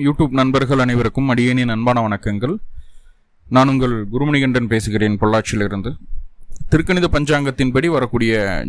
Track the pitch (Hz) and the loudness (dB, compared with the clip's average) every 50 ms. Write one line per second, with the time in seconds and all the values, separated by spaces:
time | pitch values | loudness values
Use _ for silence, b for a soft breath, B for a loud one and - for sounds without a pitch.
0 | 143 143 147 - 160 135 127 135 131 131 131 135 135 123 143 135 127 123 123 120 | -2 -2 0 0 -2 -2 0 0 0 0 0 0 0 0 0 0 0 2 0 0
1 | 117 113 - 135 135 135 120 117 120 123 127 131 123 120 113 110 117 123 123 117 | 0 0 -2 -2 0 0 2 2 2 2 2 0 0 -2 -2 -2 0 0 0 0
2 | 113 107 104 101 - 110 101 101 110 139 190 226 - - - - - - - - | 0 -2 -2 -2 -4 -4 -4 -2 -2 -4 -4 -4 -8 -10 -10 -12 -12 -14 -18 -20
3 | - - - _ _ _ _ _ - - 127 131 131 139 135 131 127 123 120 110 | -20 -20 -20 _ _ _ _ _ -8 0 2 4 4 4 4 2 0 0 -2 -2
4 | 104 101 110 127 147 151 147 139 135 131 123 127 117 107 117 110 107 110 104 107 | -4 -4 -2 -2 0 2 2 2 2 2 2 0 0 0 0 0 0 0 0 2
5 | 107 107 104 101 113 107 110 110 110 - - 107 101 98 101 98 95 120 156 - | 2 2 2 2 2 2 2 2 0 0 -2 -2 -2 -2 -2 -4 -6 -6 -8 -10
6 | - - - - - - - - - - - - - - - 156 160 - 185 180 | -8 -4 -4 -4 -4 -6 -12 -14 -12 -8 -6 -4 -2 2 2 2 2 2 0 2
7 | 175 170 - 143 147 143 151 143 143 139 123 - 135 127 123 131 123 127 160 135 | 2 2 2 0 2 2 0 0 0 0 0 0 0 0 2 2 2 2 0 0
8 | 123 113 - 120 117 113 113 110 101 98 90 76 60 | 0 0 0 0 2 2 2 2 0 0 -2 -2 -4